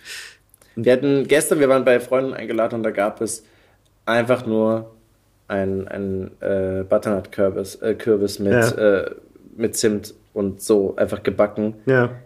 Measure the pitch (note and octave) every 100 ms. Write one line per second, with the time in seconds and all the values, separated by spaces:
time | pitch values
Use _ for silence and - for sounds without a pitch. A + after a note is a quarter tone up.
0 | - - - - _ _ _ - A2+ B2+
1 | C#3+ C#3 A#2+ D3+ D3+ E3 C#3 C3 B2 B2
2 | A#2+ C3 C3+ - A2+ A2+ A2+ A#2 A2 G#2
3 | G2+ - A2 - - _ _ _ _ _
4 | - A#2 A#2 B2 A2+ A2 A2 A2+ A2+ -
5 | _ _ _ _ _ G2+ G2 F#2+ F#2+ -
6 | G2 F#2+ F#2 - F#2+ G2 F#2+ F#2+ F#2 G#2
7 | A2 G2 F#2 - G2 G2 G2 - A2+ G#2
8 | - G#2 G2+ - G2+ A#2+ A#2 - G#2+ G2
9 | - - - - - - A2+ - A2+ G#2
10 | G2 - _ G#2+ G2 F#2 - G#2+ F#2+ -
11 | G#2 G2+ - G2 G#2 - G#2+ A2 - C3
12 | B2 B2